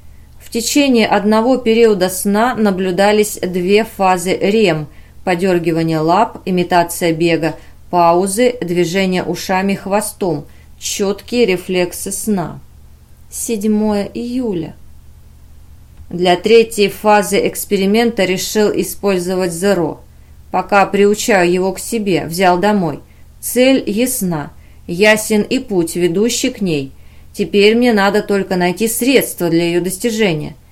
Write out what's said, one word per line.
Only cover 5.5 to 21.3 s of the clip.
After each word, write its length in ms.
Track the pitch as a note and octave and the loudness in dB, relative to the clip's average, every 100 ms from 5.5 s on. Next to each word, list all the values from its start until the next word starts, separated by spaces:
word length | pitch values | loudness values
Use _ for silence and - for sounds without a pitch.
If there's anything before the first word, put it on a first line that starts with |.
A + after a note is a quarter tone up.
| F3+ E3 E3 E3 D#3+ | 0 0 -2 0 0
лап, 380 | D#3+ F#3 A#3+ - - | 2 2 0 -2 -4
имитация 640 | F3+ F3 F3+ E3+ - E3+ | -2 2 2 2 -2 -2
бега, 440 | D#3+ E3+ E3 D#3 D3+ - - - | 0 2 2 -2 -6 -14 -20 -4
паузы, 680 | F3 E3+ F3 G3 G3 B3 - | 2 4 4 2 2 0 0
движение 640 | F3 F3 E3 F#3+ F#3+ F3+ | -2 0 0 0 0 -2
ушами, 520 | - F3 - F#3+ G3 F#3+ | -4 -6 -2 -2 0 -4
хвостом, 680 | G3 G3+ G3+ - F#3 C#3+ - - - - | -2 -4 -4 -4 -4 -4 -8 -18 -20 -14
четкие 680 | - - G3 G3+ - A#3+ A3+ | -10 -4 -4 -4 -4 0 2
рефлексы 680 | F3+ - F3+ F3+ - G3 | 0 -2 -2 -2 -4 -10
сна. 460 | G3 A3 G3 D#3 C#3 - - - - - - - | -8 -4 -2 -4 -10 -18 -20 -20 -20 -20 -20 -18
Седьмое 800 | - - A3 G#3+ G#3+ G#3+ G3+ G3 | -12 -6 -4 0 0 0 0 -4
июля. 600 | A3+ A#3+ B3 A#3+ F3 D#3 - - - - - - - - - - - - - - | -8 -6 -4 -4 -4 -8 -12 -20 -20 -20 -20 -20 -20 -20 -20 -20 -20 -20 -20 -12
Для 280 | F3 F3+ F3+ | -2 2 2
третьей 500 | G#3 A3+ A3+ - G3 | 4 4 4 2 -2
фазы 580 | - G#3+ G#3 F#3 G3+ - | 0 2 2 2 0 -2
эксперимента 800 | - - G3+ F#3+ G#3+ A#3 A#3 | -4 -4 0 2 2 2 0
решил 480 | F#3 F#3 - G#3+ G#3 | -2 -2 -2 0 0
использовать 800 | - - - G3+ F#3 F3 F#3 F#3 | 0 -4 -4 -2 -2 -2 -2 -2
Зеро. 480 | E3 G3 F#3 D#3 D#3+ - - - - - | -2 0 0 -2 -6 -16 -20 -20 -20 -6
Пока 340 | F#3 F#3 G3+ F#3+ | -6 0 2 2
приучаю 640 | G3 G3+ G#3 - | 4 2 2 2